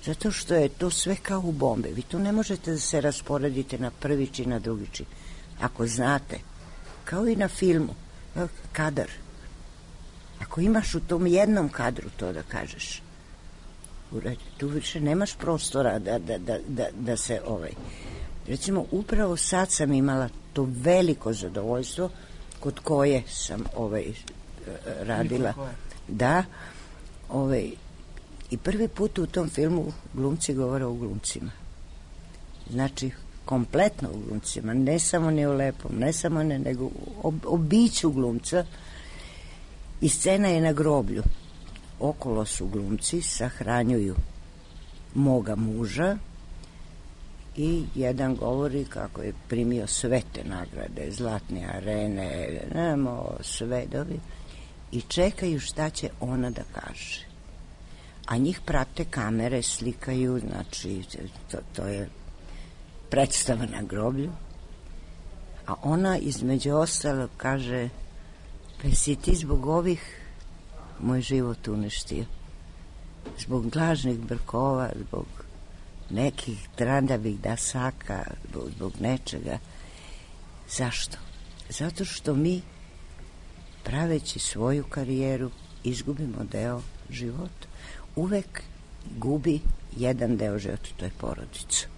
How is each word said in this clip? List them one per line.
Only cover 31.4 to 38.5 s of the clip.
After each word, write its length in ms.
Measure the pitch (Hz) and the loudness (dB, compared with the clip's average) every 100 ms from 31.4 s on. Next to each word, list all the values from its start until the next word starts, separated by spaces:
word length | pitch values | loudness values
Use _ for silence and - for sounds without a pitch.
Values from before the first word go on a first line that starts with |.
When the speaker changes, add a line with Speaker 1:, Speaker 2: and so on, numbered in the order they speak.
| - - - - - - - - - - - - - | -6 -8 -12 -12 -14 -14 -14 -14 -14 -14 -14 -14 -4
Speaker 1:
Znači, 400 | 120 135 139 131 - - - | 0 0 0 -4 -4 -12 -10
kompletno 640 | - 131 117 143 208 208 110 | 0 2 4 6 6 4 -4
o 100 | 98 107 | -4 -4
glumcima, 460 | 107 - - 110 | -4 -2 -4 0
ne 240 | 123 135 165 | 4 6 4
samo 320 | - 175 160 | 4 4 4
ni 160 | 151 147 | 4 4
o 60 | |
lepom, 400 | 139 135 131 - 107 | 4 2 0 -4 2
ne 140 | 131 | 2
samo 300 | 160 170 165 | 2 2 2
ne, 160 | 156 139 | 2 2
nego 320 | 135 127 131 - - 214 | 0 0 -2 -4 -10 -2
o, 100 | - 156 | -2 -2
o 120 | - 170 | 2 2
biću 540 | 156 208 233 - 165 | 6 8 8 6 2
glumca. 540 | 135 123 117 - | 4 2 2 2